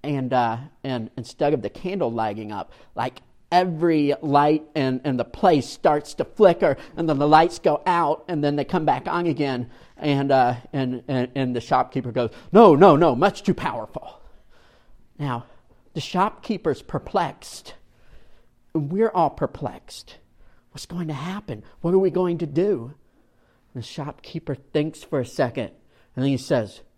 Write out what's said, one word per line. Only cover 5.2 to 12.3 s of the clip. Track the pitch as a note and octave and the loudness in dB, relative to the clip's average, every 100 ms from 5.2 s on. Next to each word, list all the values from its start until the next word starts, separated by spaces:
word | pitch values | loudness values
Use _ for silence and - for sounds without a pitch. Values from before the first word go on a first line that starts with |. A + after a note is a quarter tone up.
place | A#2 - G3 D3+ - | -4 2 4 4 0
starts | - E3 D3+ - | -2 0 0 -4
to | - | -8
flicker, | - - G3 E3+ F3 C3+ - - | -8 4 4 6 0 0 -8 -6
and | E3 | -2
then | C#3 | 0
the | D3 | 4
lights | D#3 E3+ - | 6 4 0
go | F3 D3 F#3 | 0 0 0
out, | E3+ D#3 D#3+ - | 0 0 -2 -4
and | D#3+ | -2
then | D3 C#3+ | -2 -2
they | |
come | C3+ F#3 | -2 0
back | D#3 C3 E3+ | 0 -2 -2
on | E3+ F3 | -2 -2
again. | C#3+ C#3+ B2 A#2 - - - | -2 -2 -2 -8 -14 -20 -6
And, | D3+ C#3 C#3 | -2 0 2
uh, | C3+ B2 A#2+ - | 4 4 0 -6
and, | C#3 B2+ B2 - | -4 -4 -6 -4
and, | C3 B2 | -4 -2
and | C#3 C3 B2 | -4 -4 -4
the | |
shopkeeper | - C3 B2+ - B2 | 0 0 0 -4 -4
goes, | A#2 A#2 | -4 -4